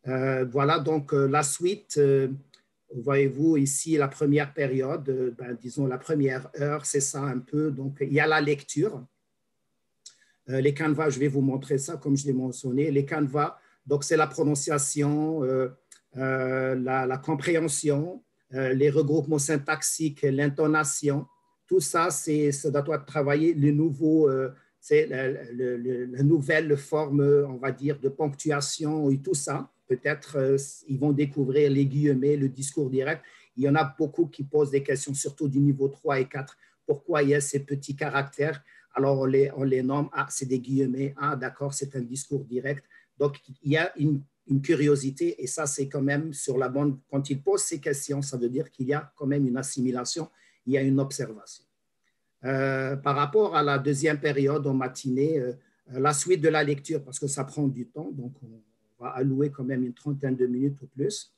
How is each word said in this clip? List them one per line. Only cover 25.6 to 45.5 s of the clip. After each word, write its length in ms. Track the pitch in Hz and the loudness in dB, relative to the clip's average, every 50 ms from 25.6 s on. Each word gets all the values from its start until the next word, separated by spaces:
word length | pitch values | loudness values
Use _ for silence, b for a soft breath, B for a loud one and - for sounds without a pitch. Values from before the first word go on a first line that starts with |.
| 131 123 123 120 | -2 -2 -2 -4
le, 260 | 120 127 123 123 123 | -4 -4 -4 -4 -6
la 180 | 123 123 131 | -8 -2 2
nouvelle 540 | 139 143 165 156 139 139 160 156 160 151 147 | 4 4 4 4 4 2 2 2 4 2 0
forme, 460 | 139 143 - 160 151 156 143 143 143 139 143 143 143 143 139 | 0 0 -2 -2 -2 0 2 2 2 4 6 6 4 4 0
on 80 | 131 | -4
va 160 | 120 131 131 | -4 -4 -4
dire, 260 | 123 120 135 147 143 - | -4 -2 -4 -4 -4 -2
de 120 | 127 139 | -2 -4
ponctuation 1000 | 135 - 160 143 139 - - 156 147 143 143 - - - 156 151 156 156 147 139 | -2 0 -4 -4 -4 -4 -2 -2 0 0 -2 -4 -6 -4 -2 -2 0 2 2 2
et 80 | 135 135 | 2 2
tout 160 | 135 - 175 | 0 -2 -2
ça. 360 | 147 - 156 139 - - - _ _ _ | -2 -2 -4 -4 -6 -6 -10 _ _ _
Peut-être, 500 | _ 127 123 - 143 151 143 - - - | _ -4 0 0 -2 -2 -2 -8 -6 -2
euh, 200 | 143 135 135 139 139 139 - - - - - | 0 2 2 2 0 0 -6 -16 -18 -8 -6
ils 100 | 135 131 | -4 0
vont 140 | 139 151 | 2 2
découvrir 580 | 143 135 147 143 - 147 135 123 135 147 147 139 | 2 2 0 -2 0 -2 -2 2 4 4 4 4
les 160 | 135 139 139 | 4 2 2
guillemets, 500 | 135 135 147 147 147 135 127 131 143 147 | 2 2 2 2 4 2 4 4 2 2
le 120 | 147 135 131 | 2 0 -2
discours 420 | - 135 139 139 - 160 143 131 | -2 -4 -10 -6 -2 -2 -2 0
direct. 320 | 131 135 131 147 156 147 B B B B B B B | 0 0 0 0 -4 -4 B B B B B B B
Il 80 | 123 135 | 0 2
y 40 | 139 | 4
en 60 | 143 | 4
a 100 | 156 156 | 4 2
beaucoup 420 | 143 - - 160 143 - - 170 | 0 0 -2 -2 -2 0 0 -2
qui 180 | 147 - - 139 | -2 -2 -10 -10
posent 260 | 139 - 151 147 139 | 0 2 2 2 4
des 120 | 135 139 | 2 0
questions, 320 | 139 - 135 131 - 143 139 | 0 0 -2 -2 -2 -6 -6
surtout 340 | 139 - 143 - - 156 139 | -6 -6 -8 -6 -4 -4 0
du 100 | 135 139 | 2 4
niveau 300 | 143 143 139 139 135 139 | 4 4 4 2 0 -2
trois 320 | 139 - - 156 139 131 | -2 -4 -4 -2 0 0
et 60 | 131 | -2
quatre. 300 | - - 135 131 - - b b b b b _ | -2 -4 -10 -10 -10 -16 b b b b b _
Pourquoi 360 | - 147 143 _ - 170 151 | -4 -4 -4 _ -2 0 2
il 80 | 143 139 | 4 4
y 40 | 147 | 4
a 60 | 147 | 2
ces 200 | 139 - - 143 | 2 -2 -4 -4
petits 360 | 139 - 143 139 139 - 143 | -4 -4 -6 -6 -6 -10 -8
caractères ? 640 | 139 156 143 123 139 139 139 - - 156 156 143 143 b b b b b b _ | -6 -6 -2 -2 -2 -4 -4 -4 -4 -2 -2 -2 -6 b b b b b b _
Alors, 240 | 135 139 139 139 135 | 0 2 2 2 2
on 40 | 135 | 2
les, 260 | 131 135 135 139 139 - | 2 4 4 4 2 0
on 80 | 131 135 | -2 0
les 180 | 135 131 127 | 2 2 2
nomme, 260 | 127 131 139 147 151 165 | 0 0 0 0 -2 -2
ah, 140 | - 147 139 - | -4 -6 -6 -4
c'est 160 | - - 139 | -6 -8 -4
des 140 | 123 131 127 | -2 -2 -4
guillemets, 540 | 120 127 135 135 135 123 123 131 139 139 139 | -2 0 0 0 2 0 0 -2 -4 -4 -4
ah, 180 | 147 147 147 147 | -4 -4 -4 -2
d'accord, 400 | 131 131 123 - - 139 143 143 | -2 -6 -8 -6 -6 -8 -6 -6
c'est 220 | - 139 139 - | -6 -8 -6 -6
un 40 | 131 | -8
discours 440 | 120 117 131 139 - _ 143 135 - | -8 -6 -8 -10 -6 _ -6 -6 -6
direct. 400 | 113 120 123 120 135 143 143 b b b b b b _ _ | -4 -6 -4 -4 -4 -6 -6 b b b b b b _ _
Donc, 220 | 143 143 139 - _ - 139 _ | -2 -2 -2 -6 _ -20 -20 _
il 100 | - 139 | -2 0
y 40 | 147 | 0
a 160 | 156 170 185 - - | 2 0 -2 -2 -2
une, 240 | 143 156 147 139 - _ _ _ _ | 0 0 0 -2 -4 _ _ _ _
une 160 | - 135 135 | -2 -2 0
curiosité, 800 | 139 - 165 135 147 147 147 139 131 135 139 - 170 170 - - | 2 2 2 2 4 4 2 2 0 -6 -4 -2 -4 -4 -2 -4
et 40 | 135 | -8
ça, 200 | 123 | -6